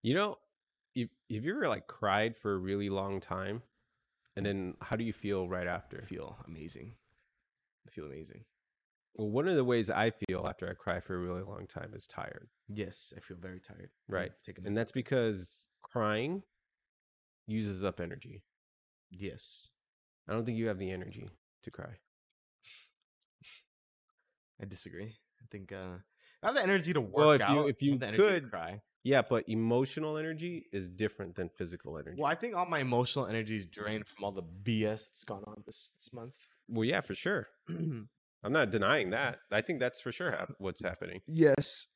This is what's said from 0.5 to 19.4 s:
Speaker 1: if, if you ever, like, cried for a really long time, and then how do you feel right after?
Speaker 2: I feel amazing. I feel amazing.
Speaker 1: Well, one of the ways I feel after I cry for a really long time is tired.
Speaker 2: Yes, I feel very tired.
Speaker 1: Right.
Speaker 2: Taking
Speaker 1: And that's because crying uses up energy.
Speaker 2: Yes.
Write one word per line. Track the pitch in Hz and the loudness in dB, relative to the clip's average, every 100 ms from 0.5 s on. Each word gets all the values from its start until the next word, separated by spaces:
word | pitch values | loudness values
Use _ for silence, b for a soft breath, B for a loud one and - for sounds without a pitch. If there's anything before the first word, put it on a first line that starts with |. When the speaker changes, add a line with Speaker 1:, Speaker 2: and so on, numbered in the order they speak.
| _ _ _ _ - | _ _ _ _ -4
Speaker 1:
if, | 117 _ _ | -4 _ _
if | 107 135 | -4 -2
you | 247 | 0
ever, | 180 | 0
like, | 101 - | 0 -4
cried | - 104 101 110 113 | -2 2 4 2 0
for | 107 | -2
a | 98 | -2
really | 92 101 101 | 0 0 0
long | 98 98 98 | -2 -2 -4
time, | - 95 95 110 - _ _ _ _ _ _ - | -4 -6 -4 -6 -10 _ _ _ _ _ _ -4
and | 101 | -2
then | 98 90 - | -2 -4 -8
how | - 113 | -4 -2
do | |
you | 117 | -2
feel | - 104 98 90 | -4 -2 -2 0
right | 92 87 | -2 -2
after? | 87 - - | -4 -6 -14
Speaker 2:
I | - | -10
feel | 90 69 - - | -10 -10 -12 -14
amazing. | 80 78 - 90 113 _ _ _ _ _ _ _ _ - | -12 -12 -12 -16 -18 _ _ _ _ _ _ _ _ -18
I | |
feel | - 76 | -14 -12
amazing. | 69 76 - 110 _ _ _ _ _ _ - | -12 -14 -18 -20 _ _ _ _ _ _ -4
Speaker 1:
Well, | 107 | 0
one | 113 175 | 2 4
of | 165 | 4
the | |
ways | 123 120 98 | 6 4 4
I | - 113 | 2 2
feel | - 101 90 - | 2 -2 -2 -2
after | - 87 | -4 -6
I | 92 | -6
cry | - 90 | -2 -2
for | - 90 | -2 -4
a | |
really | 90 90 | -2 -4
long | 95 101 95 | -6 -10 -10
time | - - 107 | -10 -10 -10
is | - | -10
tired. | - - - - _ - | -8 -10 -10 -18 _ -12
Speaker 2:
Yes, | 104 95 - - - | -8 -6 -8 -14 -16
I | |
feel | - 90 | -14 -14
very | 92 92 | -12 -14
tired. | - 101 92 _ - | -16 -18 -20 _ -4
Speaker 1:
Right. | 92 90 - | -2 -2 -8
Speaker 2:
Taking | - 95 98 | -18 -8 -2
Speaker 1:
And | 104 | 0
that's | 117 | 0
because | 131 117 135 113 98 90 - - _ | -2 0 2 2 0 -6 -12 -16 _
crying | - 123 107 107 135 190 - _ _ _ _ _ _ _ _ _ - | -6 0 2 2 0 -4 -8 _ _ _ _ _ _ _ _ _ -4
uses | 110 104 95 | -2 -2 0
up | 95 90 | -2 -2
energy. | 87 90 - 98 _ _ _ _ _ _ _ | -6 -8 -12 -18 _ _ _ _ _ _ _
Speaker 2:
Yes. | 92 98 - | -10 -10 -8